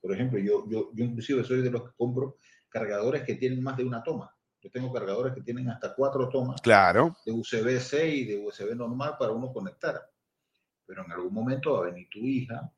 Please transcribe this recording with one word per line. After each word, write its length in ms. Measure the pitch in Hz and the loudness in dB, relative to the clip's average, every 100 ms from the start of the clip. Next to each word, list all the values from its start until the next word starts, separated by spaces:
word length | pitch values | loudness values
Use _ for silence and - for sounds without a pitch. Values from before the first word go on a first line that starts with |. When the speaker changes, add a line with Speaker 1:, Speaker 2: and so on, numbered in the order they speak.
Speaker 1:
por 140 | 92 | -4
ejemplo, 240 | 95 127 113 | -2 0 0
yo, 300 | 98 104 107 | 2 2 2
yo, 220 | 110 104 | -2 -4
yo 100 | 110 | -2
inclusive 400 | 120 117 - 135 | -2 -2 0 0
soy 160 | 113 127 | 2 2
de 100 | 127 | 2
los 120 | 120 | -2
que 140 | - _ | -6 _
compro 420 | 120 127 135 - _ - _ | -2 0 -4 -6 _ -20 _
cargadores 540 | 113 110 101 113 143 | -6 -2 0 0 0
que 120 | 131 | -2
tienen 280 | 104 127 131 | -2 0 0
más 140 | 131 127 | -2 -2
de 80 | |
una 180 | 127 120 | -2 -2
toma. 320 | 139 139 - _ _ _ | -4 -6 -8 _ _ _
Yo 100 | 98 | -10
tengo 220 | 123 127 | -6 -4
cargadores 400 | 123 98 101 131 | -4 -2 -2 -2
que 80 | 131 | -4
tienen 260 | - 120 123 | -8 -4 -4
hasta 260 | 117 - | -4 -8
cuatro 340 | - 135 135 127 | 0 0 2 0
tomas 320 | 135 127 131 | 0 -2 0
Speaker 2:
Claro. 560 | - 104 92 92 160 170 | 8 10 10 8 4 2
Speaker 1:
de 60 | - | -6
U 120 | 113 | -4
S 200 | 113 117 | -2 0
B 160 | 113 127 | 2 0
C 300 | 127 143 160 | 0 0 2
y 160 | 147 | 0
de 140 | 113 101 | -2 -4
U 120 | 104 | -6
S 140 | - | -6
B 100 | 104 | -6
normal 400 | 117 117 123 143 151 | -4 -4 -4 -4 -2
para 140 | 120 | -2
uno 200 | 113 127 | -2 -4
conectar. 480 | 120 98 - 165 - - _ _ _ _ _ _ _ | -6 -8 -6 -6 -6 -10 _ _ _ _ _ _ _
Pero 200 | _ 92 | _ -14
en 80 | 87 | -10
algún 200 | 87 90 | -8 -6
momento 420 | 104 120 135 151 | -2 -2 0 0
va 120 | 117 87 | 0 0
a 40 | |
venir 180 | 87 - | -6 -14
tu 80 | 104 | -6
hija 520 | 120 135 - 113 - | -2 -2 -2 -8 -10